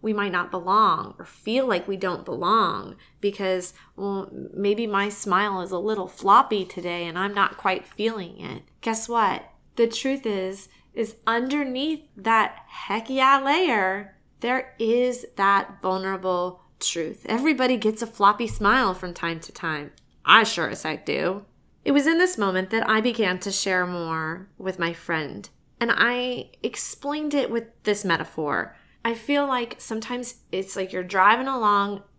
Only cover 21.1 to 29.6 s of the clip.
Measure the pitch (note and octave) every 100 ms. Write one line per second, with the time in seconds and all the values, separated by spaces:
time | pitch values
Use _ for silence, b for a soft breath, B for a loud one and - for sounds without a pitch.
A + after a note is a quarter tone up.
21.1 | C#3+ D#3+ G3 G3+ _ _ _ - C#4+ C#4+
22.1 | E4 F4+ F4+ G3+ F#3 F#3 A3+ - A3 A3+
23.1 | A3+ G3+ F#3 G3 F#3+ - F#3 F3+ F3+ E3
24.1 | D#3+ D#3+ E3+ F#3+ _ F#3 F#3 E3+ E3+ -
25.1 | E3 D3 G3+ G3 _ _ _ A#3 - A3+
26.1 | B3 B3 B3 - - B3 - - - C#4+
27.1 | D4+ D4+ C#4+ B3 A#3 A3+ _ - G#3 F#3+
28.1 | E3 - - D3+ B2+ - b b b A#3
29.1 | A#3 - C#4+ C#4+ B3+